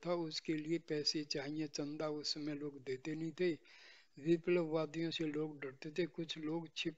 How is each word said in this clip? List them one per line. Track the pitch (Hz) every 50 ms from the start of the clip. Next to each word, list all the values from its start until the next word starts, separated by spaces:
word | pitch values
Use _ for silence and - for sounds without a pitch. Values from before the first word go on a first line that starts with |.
| -
था, | 170 175
उसके | 175 165 156 156 - - - 156
लिए | 156 151 156 170 165
पैसे | - - 156 151 143 - - 160 147
चाहिए, | - - 147 135 143 151 156 156
चंदा | 147 - - 147 147 151 156 160 151
उस | 151 151 143 - -
समय | 156 147 151 147
लोग | 143 147 147 143 135 127
देते | 135 131 127 - 160 156
नहीं | 160 160 160
थे। | 151 - 185 175 151 - - - - - - - - - - _ - 147
विप्लववादियों | 139 165 175 165 165 180 175 180 165 156 160 160 156 147 147 165 165 165
से | 151 - 165
लोग | 151 143 151 156 151 151 143
डरते | 143 135 131 - - 156
थे, | 151 185 175
कुछ | 160 - - 165 156 -
लोग | 160 151 151 160 170 165 156 -
छिप | - 175 165 156